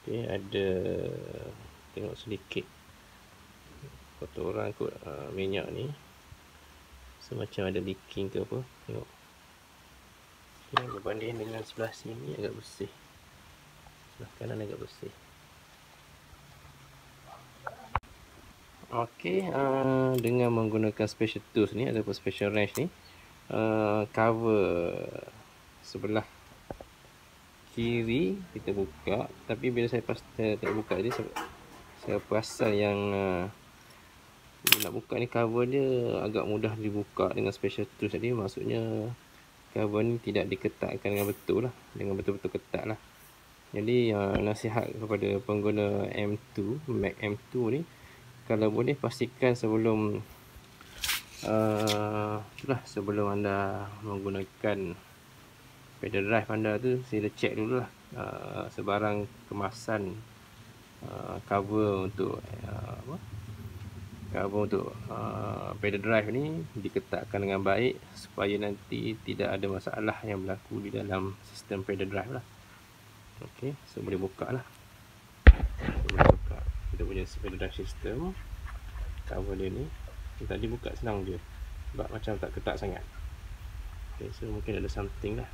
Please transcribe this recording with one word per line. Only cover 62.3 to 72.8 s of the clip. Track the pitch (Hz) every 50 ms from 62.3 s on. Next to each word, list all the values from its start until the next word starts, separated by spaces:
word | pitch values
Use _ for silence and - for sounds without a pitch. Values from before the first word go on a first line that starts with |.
| - - - - - - - -
ah, | 107 107 - - - -
apa? | - 123 156 190 - - - - - - - - - - - - - - - - - - - - - - 95
Cover | 95 98 98 98 104 104 101
untuk, | 104 95 - - - 113 - 110
ah, | 110 113 110 110 107 101 107 107 107 95 95 95 90 101
pedal | 104 104 98 101 98
drive | 110 113 110 107 107
ni | 110 131 147 156 160 165 160 151 -
diketatkan | 110 95 98 - 98 - - - 87 - - - 101
dengan | 101 98 98 98 95
baik | 98 98 104 120 131 - - - -
supaya | - - - - - - 98 101 101 101
nanti | 104 104 101 98 - - 113 117 113 113 107 - -
tidak | 107 101 104 98 90 95
ada | 98 98
masalah | 98 95 95 - - - 110 110 107 107 - - 110
yang | 101 98 95
berlaku | 98 98 98 - - 113 104 101
di | 101
dalam | - 110 101 101 95 95 92 98 98 - - -
sistem | - - - - 101 95
pedal | 95 - 101 95 98 98
drive | 95 101 110 120 131
lah. | 131 127 - - - - - - -